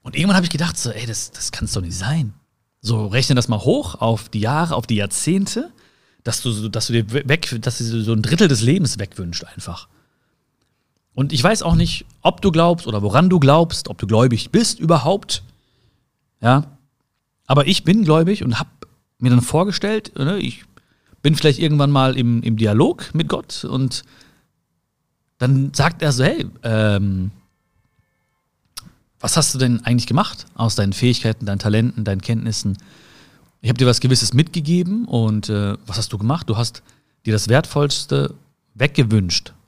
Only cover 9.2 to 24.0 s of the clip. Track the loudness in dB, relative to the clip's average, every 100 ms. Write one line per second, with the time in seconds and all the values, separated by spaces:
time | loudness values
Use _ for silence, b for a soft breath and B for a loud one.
9.2 | -10 -10 -14 -16 -14 -14 -16 _ _ _
10.2 | _ _ _ _ _ _ _ _ _ -6
11.2 | -4 0 0 0 2 2 2 -4 -12 _
12.2 | -2 2 0 4 2 2 -2 -2 2 4
13.2 | 4 4 6 6 2 -2 -10 -8 0 4
14.2 | 4 2 0 0 0 -2 0 2 2 -2
15.2 | -4 -10 -10 _ _ _ _ _ _ _
16.2 | _ _ 2 2 0 _ _ _ _ _
17.2 | _ _ 0 2 2 0 2 2 4 4
18.2 | 2 0 -2 -4 -6 _ -20 _ _ _
19.2 | 4 4 4 0 0 -2 -2 -2 -6 -6
20.2 | -4 -2 -6 -10 -20 _ b b b b
21.2 | 0 4 2 2 2 2 4 4 2 2
22.2 | 0 0 0 0 2 4 2 0 -6 -4
23.2 | -2 -4 -6 -12 -6 -2 -2 -4